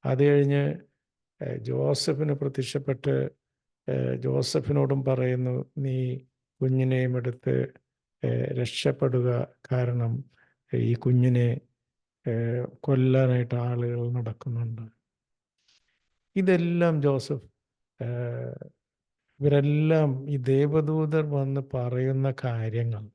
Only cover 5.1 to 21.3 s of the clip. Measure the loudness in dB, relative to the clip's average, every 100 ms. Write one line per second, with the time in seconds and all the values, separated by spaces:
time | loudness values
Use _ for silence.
5.1 | 0 0 -2 -2 -4 -6 -8 -4 -4 -4
6.1 | -6 -12 _ _ _ 0 2 2 2 0
7.1 | -2 -4 -4 -2 0 -2 -8 _ _ _
8.1 | _ -4 -2 -2 -2 -4 -2 -2 0 0
9.1 | 0 0 -2 -4 _ -4 -2 0 -2 -2
10.1 | -4 -8 _ _ _ _ -2 0 0 2
11.1 | 4 4 4 2 -2 _ _ _ _ _
12.1 | _ -4 -2 -2 -4 -6 -8 0 4 4
13.1 | 4 4 2 0 -2 -2 -2 -2 -2 -4
14.1 | -4 -6 -8 -8 -6 -6 -8 -14 _ _
15.1 | _ _ _ _ _ _ _ _ _ _
16.1 | _ _ 0 2 4 2 2 2 2 2
17.1 | 0 -2 -8 -8 _ _ _ _ _ -6
18.1 | -4 -6 -6 -10 -12 -18 _ _ _ _
19.1 | _ _ _ 4 4 4 2 4 4 4
20.1 | 0 -4 -2 2 2 4 2 0 0 0
21.1 | 0 0